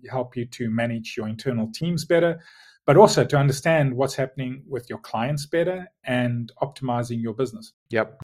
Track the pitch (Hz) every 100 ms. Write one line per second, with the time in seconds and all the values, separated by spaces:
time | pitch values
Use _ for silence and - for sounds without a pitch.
0 | - 131 123 123 120 - 120 113 117 113
1 | 113 - 110 113 135 117 110 - 165 170
2 | 165 170 170 165 - - - _ - 151
3 | 214 - 120 143 139 143 170 160 139 123
4 | 135 - 131 - 127 131 - 127 - 107
5 | - 110 123 147 - 170 170 185 180 _
6 | - 127 123 120 117 - 139 - 131 120
7 | 120 117 113 110 131 220 - _ _ 113
8 | - -